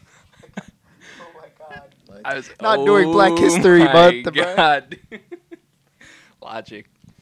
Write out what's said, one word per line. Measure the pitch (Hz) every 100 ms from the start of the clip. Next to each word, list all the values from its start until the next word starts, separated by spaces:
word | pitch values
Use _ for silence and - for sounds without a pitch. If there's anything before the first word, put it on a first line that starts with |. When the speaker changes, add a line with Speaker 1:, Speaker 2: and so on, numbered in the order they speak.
| _ _ _ _ - - - _ _ _ - -
Speaker 1:
Oh | 170 160
my | 160 _
God. | 156 151 139 _ _
Like, | 101 123
Speaker 2:
I | 139
was, | 123 -
Speaker 1:
not | 220 208 202
doing | 202 170
Black | 170 190
Speaker 2:
"Oh | 170
Speaker 1:
History | - 175 185 175
Speaker 2:
my | 160
Speaker 1:
Month, | 135 175 123 123
bro. | 147 175 190
Speaker 2:
God." | 156 139 135 - _
<laughs> | 220 _ 349 _ 339 _ _ _ _ - _ _ _
Logic. | - 113 104 107 - _ _ _